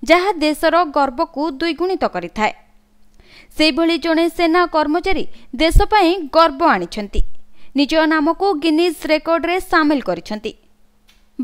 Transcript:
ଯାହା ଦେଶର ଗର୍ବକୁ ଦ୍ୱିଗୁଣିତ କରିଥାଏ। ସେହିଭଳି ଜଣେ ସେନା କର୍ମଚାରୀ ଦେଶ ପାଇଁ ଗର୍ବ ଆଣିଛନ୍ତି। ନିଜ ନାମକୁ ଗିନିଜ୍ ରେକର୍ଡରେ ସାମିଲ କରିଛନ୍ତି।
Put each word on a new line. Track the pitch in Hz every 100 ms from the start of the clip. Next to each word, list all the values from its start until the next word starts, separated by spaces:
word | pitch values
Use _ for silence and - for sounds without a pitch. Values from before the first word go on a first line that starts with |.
| 240
ଯାହା | 349 381 349
ଦେଶର | 302 294 330 330 330 294
ଗର୍ବକୁ | 269 247 330 269 320 269
ଦ୍ୱିଗୁଣିତ | 339 311 359 370 220 185
କରିଥାଏ। | 208 - 214 - _ _ _ _ - - - - - -
ସେହିଭଳି | 311 269 330 339 330
ଜଣେ | 320 339 -
ସେନା | 339 349 339 320
କର୍ମଚାରୀ | 294 339 381 320 - - - 240
ଦେଶ | 320 - 415
ପାଇଁ | 427 330 381 294 320
ଗର୍ବ | 330 269 330 202
ଆଣିଛନ୍ତି। | 175 214 202 - - - - - - 262
ନିଜ | 285 311 311
ନାମକୁ | 311 302 330 392 311
ଗିନିଜ୍ | 330 302 359 294 311
ରେକର୍ଡରେ | 311 320 330 330 370 370
ସାମିଲ | 349 302 285 -
କରିଛନ୍ତି। | 170 - 214 214 - _ _ _ _ _ _ _ -